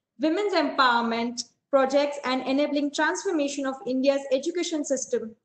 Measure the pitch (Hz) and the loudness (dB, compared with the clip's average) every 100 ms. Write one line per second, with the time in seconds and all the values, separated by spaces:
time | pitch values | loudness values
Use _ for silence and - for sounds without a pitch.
0 | _ - 311 359 415 349 277 - 254 233 | _ -2 0 0 0 0 0 2 2 2
1 | 233 226 240 240 - _ _ 269 254 285 | 0 -2 -4 -6 -12 _ _ 2 4 4
2 | 285 - 247 262 262 269 294 285 285 320 | 2 -2 -2 -2 0 0 0 0 -2 0
3 | 311 359 392 320 285 285 269 269 - 262 | 0 0 0 0 0 -2 -4 -4 -4 2
4 | 269 277 277 262 302 339 339 311 294 254 | 2 2 0 -2 0 -4 -2 -4 -2 -4
5 | - 226 220 - | -2 -4 -4 -12